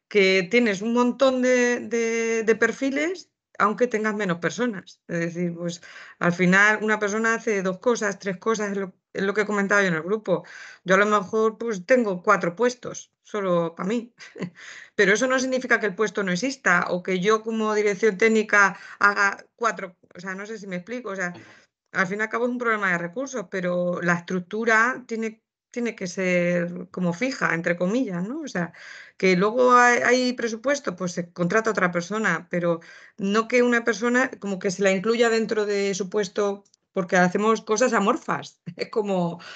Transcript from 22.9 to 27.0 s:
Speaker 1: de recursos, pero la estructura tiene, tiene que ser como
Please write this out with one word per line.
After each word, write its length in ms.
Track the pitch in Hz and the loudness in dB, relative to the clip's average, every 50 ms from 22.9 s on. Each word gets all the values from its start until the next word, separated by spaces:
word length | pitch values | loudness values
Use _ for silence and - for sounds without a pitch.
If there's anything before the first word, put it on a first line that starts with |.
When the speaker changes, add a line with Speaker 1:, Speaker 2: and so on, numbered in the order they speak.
| 175 | -2
Speaker 1:
de 60 | 170 | -2
recursos, 480 | 170 170 170 247 277 269 262 233 190 - | -4 -6 -8 -8 -8 -8 -8 -10 -10 -6
pero 500 | - 190 180 180 180 180 175 175 175 180 175 | -6 -4 -4 -2 -2 -2 -2 -2 -2 -2 0
la 120 | 175 175 | 0 0
estructura 880 | 175 - - 190 185 175 - - 214 233 240 226 220 226 247 262 - 247 | 0 0 -6 -6 -6 -6 -6 -6 -4 0 2 4 4 4 2 0 -4 -8
tiene, 360 | - 233 220 226 220 220 _ _ _ _ _ _ _ | -8 -6 -6 -6 -6 -8 _ _ _ _ _ _ _
tiene 240 | - 247 240 226 208 | -8 -6 -4 -4 -4
que 120 | - 190 | -6 -8
ser 840 | 180 175 196 185 180 180 175 175 175 175 175 175 175 180 180 180 - | -8 -4 -2 0 2 2 2 2 2 2 0 0 -2 -6 -10 -12 -10
como 220 | - 190 | -6 -2